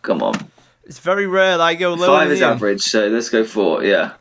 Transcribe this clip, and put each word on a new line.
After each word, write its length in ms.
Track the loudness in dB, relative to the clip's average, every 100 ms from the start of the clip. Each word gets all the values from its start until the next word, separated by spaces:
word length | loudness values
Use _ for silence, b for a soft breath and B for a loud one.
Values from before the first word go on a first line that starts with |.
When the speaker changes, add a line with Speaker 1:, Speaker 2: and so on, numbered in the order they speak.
Speaker 1:
Come 220 | -6 -4
on. 100 | -2 -6 -10 b b b
Speaker 2:
It's 160 | -20 -10
very 280 | -4 -2 0
rare 300 | 2 2 2
that 60 |
I 120 | 0 0
go 180 | -2
lower 140 | 0 2 4
Speaker 1:
Five 80 | 2
Speaker 2:
than 40 | 2
Speaker 1:
is 40 |
Speaker 2:
you. 60 | 0
Speaker 1:
average, 360 | 0 -2 -2
so 260 | -2 0 0
let's 220 | -2 0
go 140 | -2
four, 400 | 0 0 0 0
yeah. 300 | 0 0 -2 -8